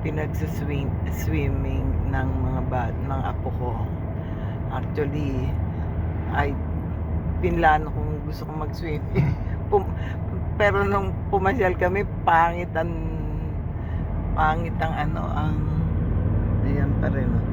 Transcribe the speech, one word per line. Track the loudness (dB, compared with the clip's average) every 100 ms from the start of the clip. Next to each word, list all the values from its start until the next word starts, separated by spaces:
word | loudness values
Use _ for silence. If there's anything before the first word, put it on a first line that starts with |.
pinagsuswim-, | -2 -2 -2 0 -2 -2 -2 0 0 -2 -2
swimming | -2 0 2 2 0 0 0 0 0 0
ng | 0 0 0
mga | 0 0 0
ba-, | 0 0 -2 -2
mga | -2 -2
apo | -2 -2 -2
ko. | -2 -2 -2 -4 -4 -4 -4 -4 -4 -4 -4 -4
Actually, | -4 -2 -2 0 -2 0 0 0 -2 -2 -2 -2 -2 -2 -2 0
ay, | 0 0 -2 -2 -4 -4 -2 -2 0 0
pinlano | 0 4 6 6 2 -2
kong | -2 -2 -4
gusto | -6
kong | -6 -4 -4
mag-swimming. | -4 -4 -4 -2 2 2 2 -2
<laughs> | -4 2
Pum-, | 2 2 -4 -4 -4 -4 -2 -2 2
pero | 4 4
nung | 2 2 0 -2 0
pumasyal | 2 2 4 2 4
kami, | 2 2 0 0 4
pangit | 6 6 2 -2 -2
ang, | -2 -2 -2 -2 -2 -2 -4 -4 -4 -6 -4 -2 -2 -2 0 2
pangit | 2 2 0 -2
ang | -2 0 -2
ano, | -2 -2
ang, | 0 0 0 0 0 2 0 2 2 2 2 2 2 2
ayan | 2 2 2
pa | 2
rin, | 2 2
oh. | 2 2